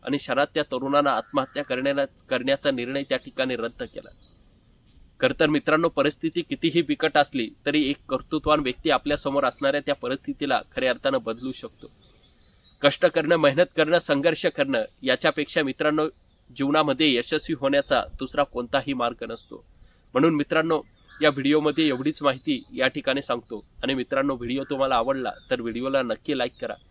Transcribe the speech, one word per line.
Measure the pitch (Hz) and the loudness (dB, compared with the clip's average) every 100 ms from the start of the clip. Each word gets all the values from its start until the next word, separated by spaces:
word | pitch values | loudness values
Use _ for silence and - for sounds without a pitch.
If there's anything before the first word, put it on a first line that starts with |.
आणि | - 143 | -6 -4
क्षणात | - - - | -2 0 0
त्या | 160 | -2
तरुणानं | 147 127 135 143 143 | -4 -4 0 2 2
आत्महत्या | 110 - 143 - 147 | 0 -2 -2 -2 -4
करण्याला, | 143 127 139 139 139 - - | -4 -2 0 0 -2 -6 -4
करण्याचा | 127 127 139 143 | -2 0 0 0
निर्णय | 127 120 139 | -2 -4 -6
त्या | 139 131 | -2 -4
ठिकाणी | 127 - 131 120 | -4 -4 -2 -2
रद्द | 117 - | -4 -6
केला. | 117 - - - - - _ _ _ _ _ - - - | -12 -12 -16 -18 -20 -20 _ _ _ _ _ -20 -20 0
खरं | 127 143 | 2 4
तर | 156 | 2
मित्रांनो | 147 - 156 170 | 2 2 2 2
परिस्थिती | - 143 - 165 175 | 2 0 0 -4 -4
कितीही | - 139 165 170 | -6 -2 0 0
बिकट | 151 147 156 151 | 0 0 2 4
असली | 143 131 110 - 143 | 2 0 -6 -6 -2
तरी | 147 135 | 0 0
एक | 143 - | -4 -4
कर्तृत्वान | 131 - 156 151 151 | -6 -2 -2 2 2
व्यक्ती | 127 - 160 | 0 -2 0
आपल्यासमोर | 131 147 147 139 139 | 2 0 -2 -2 0
असणाऱ्या | 127 - 139 143 147 | 0 0 0 0 -2
त्या | 139 | -4
परिस्थितीला | 123 139 - 135 139 120 - 123 | -4 -6 -6 -6 0 -2 -2 -2
खऱ्या | 127 | 0
अर्थानं | 120 135 131 113 | 0 0 0 -2
बदलू | 113 131 | -6 -8
शकतो. | 127 - - - - - - - - - - - - | -10 -12 -14 -20 -20 -20 -20 -20 -20 -18 -18 -18 0
कष्ट | 143 - 170 | 0 4 2
करणं, | 165 151 170 | 2 2 4
मेहनत | 143 139 180 - | 4 4 2 0
करणं, | 156 170 | 2 2
संघर्ष | - 139 165 151 170 | 2 0 2 0 -2
करणं | - 139 120 107 _ | 0 0 0 -2 _
याच्यापेक्षा | 131 127 160 151 143 165 | -2 0 0 0 -2 -2
मित्रांनो | 139 131 151 151 156 - _ _ - | -2 0 0 0 -2 -6 _ _ -14
जीवनामध्ये | 127 139 156 147 127 156 | -4 0 2 2 2 2
यशस्वी | 120 - 151 - 147 | 2 0 -4 -4 -2
होण्याचा | 139 143 - 127 - - | 0 0 2 0 0 -6
दुसरा | 131 147 | -4 -2
कोणताही | 139 120 120 139 139 | -2 -4 -2 -2 -2
मार्ग | 127 120 117 113 | -2 -4 -4 -10
नसतो. | 113 - - - _ - _ _ | -12 -14 -20 -20 _ -20 _ _
म्हणून | 131 160 151 | 2 4 2
मित्रांनो | 143 160 160 156 - - - - | 2 0 2 0 -4 -18 -20 0
या | 156 | 2
व्हिडिओमध्ये | 135 135 151 151 147 156 | 4 2 4 2 2 2
एवढीच | 127 143 - | 0 -2 0
माहिती | 143 131 151 127 - 127 | 0 0 -2 -4 -4 -2
या | 131 | 0
ठिकाणी | 147 135 135 | 0 -2 -2
सांगतो | - 120 - 107 - - | -2 -4 -6 -14 -14 -6
आणि | 123 | -4
मित्रांनो | 131 123 139 139 123 | -2 -2 0 0 -2
व्हिडिओ | 120 135 | -4 -6
तुम्हाला | 135 135 135 123 | -4 -2 2 2
आवडला | 123 135 113 - - | 2 -2 -4 -8 -4
तर | 123 | -4
व्हिडिओला | 117 120 131 135 | -4 -4 -2 0
नक्की | 123 107 - 135 | 0 -4 -4 -2
लाईक | 123 - | -4 -6
करा, | 120 - _ | -10 -10 _